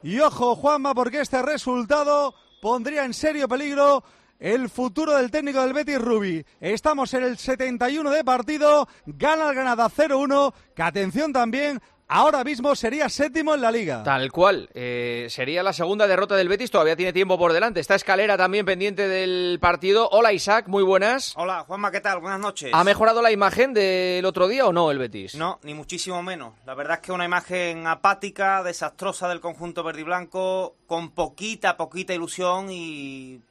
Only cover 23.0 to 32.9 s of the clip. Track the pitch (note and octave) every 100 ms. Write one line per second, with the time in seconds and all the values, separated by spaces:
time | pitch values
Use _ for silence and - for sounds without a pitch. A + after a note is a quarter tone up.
23 | A3 A3+ A#3 G#3 G3 F#3 C4 A3+ F#3+ F#3
24 | F#3 F3+ F#3 F#3 F3+ B3+ B3 F3 E3 C#3
25 | B2 G#2+ F#2+ C#3+ E3 F3+ D3 D3+ D3 F3
26 | F#3 F3+ F3 F3+ A#2+ A2 B2+ C3 C#3+ E3
27 | - F#3 F3 F3+ - F3+ F3 E3 E3 E3
28 | G3 G3 G3+ - G3 G3 F3+ E3+ D#3 _
29 | F#3+ F3+ F3+ F3 E3 D3 E3+ E3+ E3 D3+
30 | D#3 F3+ F3 F#3 F#3 F#3 F#3 _ _ E3
31 | E3 - D#3 - G#3 A3 G3 F3 - F3
32 | F#3+ F3+ E3+ - F3+ F3+ G3 F#3 E3